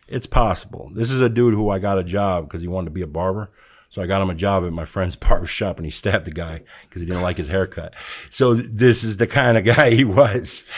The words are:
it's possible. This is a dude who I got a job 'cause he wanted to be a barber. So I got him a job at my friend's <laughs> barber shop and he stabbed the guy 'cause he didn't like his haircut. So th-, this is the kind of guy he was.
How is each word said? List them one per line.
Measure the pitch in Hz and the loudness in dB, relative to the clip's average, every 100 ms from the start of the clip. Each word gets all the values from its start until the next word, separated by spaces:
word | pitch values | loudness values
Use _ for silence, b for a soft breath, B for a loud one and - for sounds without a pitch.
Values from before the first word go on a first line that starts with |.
| b | b
it's | 123 - | -10 -2
possible. | 131 113 90 98 95 - | 0 2 -2 -8 -16 -12
This | 104 113 | -4 -2
is | 131 | 2
a | 123 | 2
dude | 113 120 | 4 2
who | 107 107 | 2 0
I | 98 | 0
got | 101 95 | 0 -2
a | |
job | 87 98 101 90 76 | -2 -2 0 -2 -4
'cause | 85 | -8
he | 85 | -6
wanted | 92 82 | -6 -6
to | |
be | 82 | -8
a | 82 | -8
barber. | 78 92 98 104 b b b b | -4 -4 -4 -8 b b b b
So | - | -8
I | 90 | -2
got | 98 | 0
him | 95 | -2
a | 82 | -2
job | 98 98 87 | 0 0 -2
at | |
my | 82 80 | -6 -8
friend's | - 90 - | -4 -4 0
<laughs> | - | 4
barber | 95 90 | 4 2
shop | - 101 85 | -6 -6 -6
and | 80 | -8
he | |
stabbed | - 104 95 82 | -6 -2 -2 -2
the | |
guy | 80 82 80 - B B | -10 -10 -12 -16 B B
'cause | 87 | -10
he | 85 | -6
didn't | 90 | -4
like | 90 90 | -2 -4
his | 76 | -2
haircut. | 95 92 - 80 - B B B | -2 -2 -6 -14 -16 B B B
So | - 127 | 0 2
th-, | 117 120 | 2 0
this | 107 127 110 | 4 6 6
is | 110 101 | 2 -2
the | 117 | 0
kind | 143 127 113 | 2 4 4
of | 98 | 4
guy | 117 127 | 4 6
he | 113 127 | 6 4
was. | 98 123 98 - - - | 6 4 2 -2 -6 -8